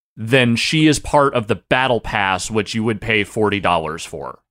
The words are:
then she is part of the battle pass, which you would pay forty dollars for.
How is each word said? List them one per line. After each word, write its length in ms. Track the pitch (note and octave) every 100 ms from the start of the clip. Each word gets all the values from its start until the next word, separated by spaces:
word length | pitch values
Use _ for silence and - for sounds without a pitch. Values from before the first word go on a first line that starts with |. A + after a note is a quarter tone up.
| _ -
then 400 | A2 C3 A#2+ A#2
she 320 | - D#3 D#3
is 120 | C#3+
part 340 | - D3 C#3+
of 140 | B2 A2
the 80 | G#2
battle 460 | - B2+ C3 A#2
pass, 480 | - A2+ G2 F#2+ -
which 240 | A2 G2+
you 100 | A2+
would 180 | A2 G#2
pay 220 | A2 G#2+
forty 360 | G2 - G#2 G2+
dollars 460 | F2+ F2 D#2 E2 -
for. 340 | D#2 C2+ - _